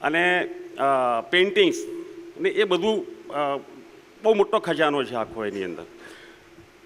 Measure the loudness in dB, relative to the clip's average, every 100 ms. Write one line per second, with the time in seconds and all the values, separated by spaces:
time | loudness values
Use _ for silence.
0 | -2 2 2 2 -2 -8 -12 -2 2 2
1 | 2 0 2 2 4 4 2 2 -6 -10
2 | -14 -16 -16 -4 -2 0 2 2 0 -2
3 | -4 -12 -8 -4 -2 -4 -8 -20 -20 -20
4 | -20 -2 2 4 4 2 2 2 2 2
5 | 0 -2 -4 -4 -4 -4 -6 -8 -14 -18
6 | -20 -20 -20 -20 -20 -20 -20 -20